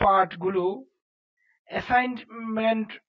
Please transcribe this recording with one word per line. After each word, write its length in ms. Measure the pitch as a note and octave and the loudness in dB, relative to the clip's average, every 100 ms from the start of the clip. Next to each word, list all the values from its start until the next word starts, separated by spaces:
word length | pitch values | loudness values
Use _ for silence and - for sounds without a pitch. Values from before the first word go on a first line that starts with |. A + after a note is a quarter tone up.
পাঠগুলো 800 | G#3 F#3+ F#3 E3+ F#3 F#3+ F3+ B3+ - _ _ _ _ _ _ _ | 4 4 2 0 -2 0 -2 -4 -10 _ _ _ _ _ _ _
assignment 1400 | _ G3 - B3 B3+ A3 - A3+ A3+ A3 A3 A3+ G#3+ - _ | _ -8 0 0 0 -6 -12 -12 -6 -2 0 0 -4 -12 _